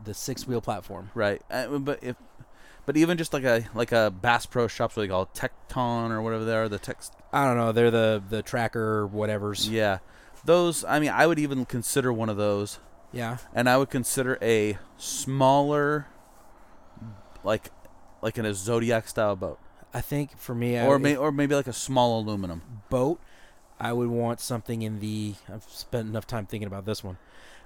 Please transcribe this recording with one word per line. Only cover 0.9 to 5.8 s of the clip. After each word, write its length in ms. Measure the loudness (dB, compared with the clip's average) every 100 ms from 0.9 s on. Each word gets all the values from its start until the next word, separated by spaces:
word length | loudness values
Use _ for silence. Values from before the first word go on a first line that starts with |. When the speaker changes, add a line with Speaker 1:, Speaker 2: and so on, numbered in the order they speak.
| -12 -8
Speaker 2:
Right. 260 | -2 0 0 -6
Uh, 280 | -6 -4 -4
but 240 | -2 -4
if, 140 | -6 -10 -12 -20 -20 -20 -20 -8
but 120 | 2 4
even 200 | 4 2
just 160 | 0
like 120 | 0
a, 200 | 4 2 2
like 180 | -2 2
a 180 | 4 4
Bass 340 | 2 2 2 2
Pro 200 | 0 0
Shops, 300 | 0 -2 -2
what 60 |
they 60 | -2
call 140 | -2
it, 120 | -2
Tecton 760 | -4 -6 -8 -8 -4